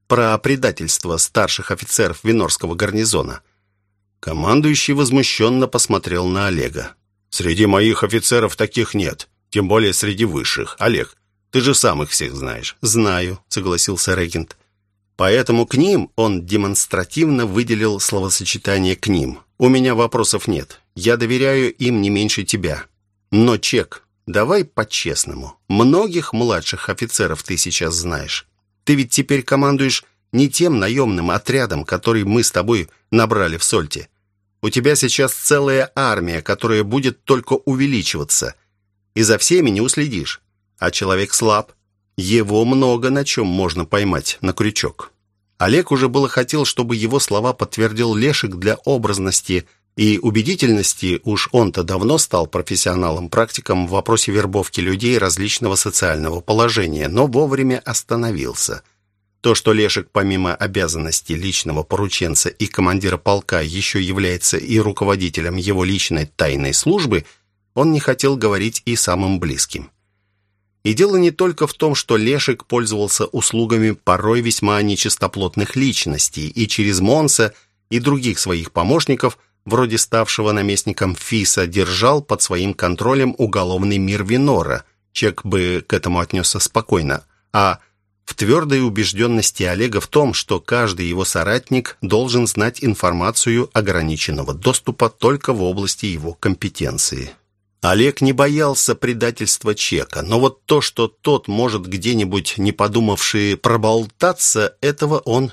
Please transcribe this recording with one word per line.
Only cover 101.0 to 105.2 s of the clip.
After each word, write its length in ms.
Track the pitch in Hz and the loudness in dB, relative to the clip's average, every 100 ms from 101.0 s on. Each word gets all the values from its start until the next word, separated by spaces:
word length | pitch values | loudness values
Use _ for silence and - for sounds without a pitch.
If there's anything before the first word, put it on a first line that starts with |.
| 113 | -4
тот 400 | - - 139 - | -2 0 0 0
может 380 | 104 120 107 90 | -2 0 -2 -6
где-нибудь, 720 | 98 98 120 98 98 85 - | -4 0 0 0 -2 -4 -2
не 140 | 98 | -2
подумавши, 840 | - 104 110 113 98 - 107 101 98 | 2 2 2 2 0 0 0 0 0
проболтаться, 1200 | 117 117 107 113 110 - 175 180 - 110 104 - | 0 2 2 0 -2 -2 -2 0 0 0 -2 -2
этого 380 | 139 147 151 | -4 -2 -2
он 320 | 151 | -2